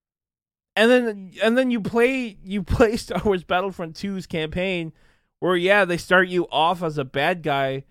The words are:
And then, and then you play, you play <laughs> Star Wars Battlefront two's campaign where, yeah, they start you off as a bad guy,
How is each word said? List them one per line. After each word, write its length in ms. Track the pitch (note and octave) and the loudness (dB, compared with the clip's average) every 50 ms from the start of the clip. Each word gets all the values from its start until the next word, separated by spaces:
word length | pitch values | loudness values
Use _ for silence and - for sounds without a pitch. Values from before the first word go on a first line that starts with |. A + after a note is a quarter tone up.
| _ _ _ _ _ _ _ _ _ _ _ _ _ _ - | _ _ _ _ _ _ _ _ _ _ _ _ _ _ 0
And 160 | G3 A3 A#3 | 2 4 6
then, 420 | B3+ B3+ A#3+ A3+ G#3 G3+ F#3+ F3+ - - | 4 4 2 0 -4 -8 -12 -14 -4 0
and 160 | F#3+ A3 A#3 B3+ | 0 2 2 2
then 120 | C4 B3+ | 2 0
you 120 | A#3+ A#3 | 0 -2
play, 560 | F#3 - - A#3 A#3 B3+ C4+ C4 B3 A3+ F#3+ - | -2 -2 2 2 2 2 2 -2 -6 -8 -10 -14
you 200 | - F#3 F#3+ G#3 | -10 -8 -6 -6
play 340 | F3 - - - B3+ G#3+ A#3 | -4 0 2 4 4 4 2
<laughs> 20 | A3+ | 0
Star 220 | - - - F3+ | -6 -6 -6 -2
Wars 220 | F3 G#3+ G3 F3+ D#3 | 0 0 0 0 -2
Battlefront 500 | - F3+ F3+ F#3+ G3 F3+ - F3 E3 D#3+ | -2 -2 -2 -2 -4 -6 -8 -10 -12 -10
two's 320 | - - G3+ G3 F#3 E3 | -10 -8 -8 -8 -8 -8
campaign 680 | - - E3 D#3 D#3 - F3+ F3+ G3 F#3 F3 E3 D#3+ - _ _ _ _ _ _ _ _ _ | -8 -6 -6 -6 -6 -4 -4 -4 -4 -4 -4 -6 -8 -12 _ _ _ _ _ _ _ _ _
where, 160 | - E3+ F#3 | -2 0 0
yeah, 280 | F3 F3 F#3 G3+ G#3 G3 | 2 2 4 4 4 4
they 140 | F3 F3 E3+ | 2 0 -4
start 300 | - - F#3 F#3 F#3 F#3 | 0 4 4 4 4 4
you 180 | F3+ F3+ E3 - | 0 -2 -2 0
off 320 | - C#3 D#3 E3+ F#3 E3+ | 0 0 2 2 0 -2
as 140 | F3+ D#3+ D3+ | -4 -4 -4
a 80 | D3 C3+ | -4 -6
bad 380 | B2+ - C#3 C#3+ E3 F#3 F3 | -4 -2 -2 0 0 -2 -2
guy, 420 | D3+ D#3 C#3 C#3 C#3 C3+ C3+ C3+ C3+ _ | -2 -2 -2 0 0 -2 -4 -6 -10 _